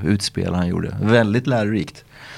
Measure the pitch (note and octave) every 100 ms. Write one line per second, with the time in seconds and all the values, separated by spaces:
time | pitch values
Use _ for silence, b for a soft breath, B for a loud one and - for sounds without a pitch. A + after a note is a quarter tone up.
0 | E2 G2+ - - F#2 F2+ F2+ F2 E2+ G2
1 | G#2 A#2 G#2+ A#2 C3 A#2+ G#2 A2 - -
2 | - B B